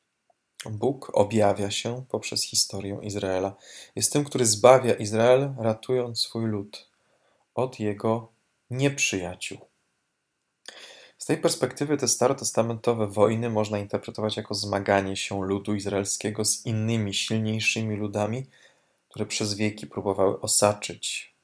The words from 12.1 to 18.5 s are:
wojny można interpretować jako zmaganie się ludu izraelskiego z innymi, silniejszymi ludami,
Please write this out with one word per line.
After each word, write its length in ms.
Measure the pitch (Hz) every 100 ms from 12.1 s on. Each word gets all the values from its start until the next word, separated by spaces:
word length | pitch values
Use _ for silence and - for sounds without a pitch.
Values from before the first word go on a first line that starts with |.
| - 123 135 113 - 117 113 - 113 104
wojny 440 | 104 104 113 117
można 280 | 107 107 104
interpretować 580 | 101 104 - 110 107 107
jako 180 | 107
zmaganie 640 | 101 104 98 101 98 98 98
się 280 | - 98
ludu 300 | 95 98 101
izraelskiego 680 | 104 98 98 101 - 110 107
z 220 | 104 - 117
innymi, 480 | 110 110 113 101
silniejszymi 840 | 98 - 110 110 110 - 117 110 104
ludami, 500 | 104 104 104 123 135